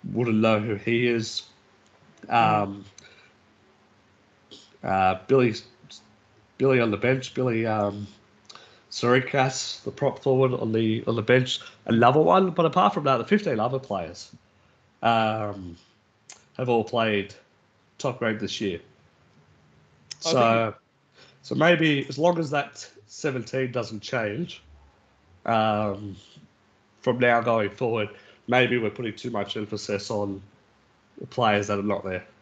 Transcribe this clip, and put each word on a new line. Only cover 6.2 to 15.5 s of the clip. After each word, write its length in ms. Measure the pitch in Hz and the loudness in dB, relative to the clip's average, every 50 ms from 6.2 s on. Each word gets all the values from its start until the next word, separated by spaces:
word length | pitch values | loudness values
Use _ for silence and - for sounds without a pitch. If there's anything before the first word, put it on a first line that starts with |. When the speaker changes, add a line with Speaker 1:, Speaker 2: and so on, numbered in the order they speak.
| _ _ _ _ _ _ _ | _ _ _ _ _ _ _
Speaker 1:
Billy 220 | - 127 135 131 127 | 0 2 4 4 4
on 120 | 117 113 | 4 2
the 60 | 104 | 0
bench, 360 | 101 113 120 131 135 127 - - | 0 0 0 0 0 -2 -6 -4
Billy, 320 | 131 127 127 117 113 113 | -2 -2 0 0 0 0
um, 420 | 113 107 107 104 101 101 104 104 98 - _ _ _ _ _ _ - - - - - - _ _ - | 0 0 0 -2 -2 -2 -6 -10 -12 -14 _ _ _ _ _ _ -20 -20 -20 -20 -20 -20 _ _ -16
Sarikas, 920 | - - - 120 123 131 131 - - 143 127 - - - - - - - - | -10 -2 2 4 4 4 2 0 0 0 0 0 0 -4 -8 -8 -10 -10 -10
the 80 | - | -10
prop 300 | - - 143 135 - - | -6 -2 -2 -2 -2 -2
forward 320 | - 139 131 131 135 127 123 | 0 0 2 4 2 2 0
on 180 | 123 117 110 | -2 -4 -2
the, 320 | 110 113 113 110 110 113 - | 0 0 0 0 0 -2 -2
on 80 | - 113 | -4 -4
the 60 | 117 | -2
bench, 380 | 113 110 123 127 127 127 - - - - - _ - | 2 4 4 4 4 2 -4 -8 -10 -14 -20 _ -4
another 340 | - 113 113 117 123 139 151 | 0 4 6 6 6 6 6
one. 320 | 156 165 175 190 196 185 | 6 6 6 4 4 2
But 140 | 160 175 170 | 2 2 2
apart 280 | 160 - 185 190 202 202 | 2 4 4 2 2 2
from 100 | 175 147 | 0 0
that, 120 | 139 135 | 0 0
the 60 | 117 113 | 0 0
fifteen 340 | - 202 208 208 170 127 107 | 0 0 0 0 0 -2 0
other 200 | 107 120 127 131 | 0 -2 -2 -4
players, 540 | 131 - 104 95 85 80 87 - - - - - _ _ _ _ _ _ _ _ _ _ _ - | -6 -4 -6 -6 -6 -8 -12 -16 -18 -20 -20 -20 _ _ _ _ _ _ _ _ _ _ _ -2
um, 760 | - 117 117 113 110 110 107 110 107 104 | 0 2 2 4 2 2 0 -2 -4 -6